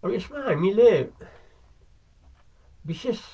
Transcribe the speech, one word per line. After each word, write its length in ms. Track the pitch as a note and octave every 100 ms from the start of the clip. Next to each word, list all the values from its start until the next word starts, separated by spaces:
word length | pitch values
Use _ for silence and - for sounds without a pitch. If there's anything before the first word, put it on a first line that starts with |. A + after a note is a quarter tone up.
अब 80 | F3
यसमा 280 | G#3 F3+ C#4+
हामीले 720 | C4+ D#3 F#3 G#3 A#3+ E3+ B2 - - - - _ - - - - _ _ - - - _ - - D3
विशेष 360 | E3 C4 - -